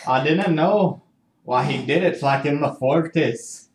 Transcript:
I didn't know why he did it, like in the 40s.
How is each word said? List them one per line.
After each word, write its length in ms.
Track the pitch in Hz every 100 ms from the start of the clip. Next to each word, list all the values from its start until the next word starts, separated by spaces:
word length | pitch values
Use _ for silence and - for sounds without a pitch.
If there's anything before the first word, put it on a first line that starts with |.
I 200 | - 131
didn't 300 | 139 165 202
know 480 | 151 170 208 185 - _ _ _ _
why 200 | - 127
he 220 | 143 143 120
did 160 | 151
it, 200 | 180 -
like 220 | 139 139
in 160 | 147 143
the 100 | 147
40s. 960 | - 131 151 165 170 135 - - - -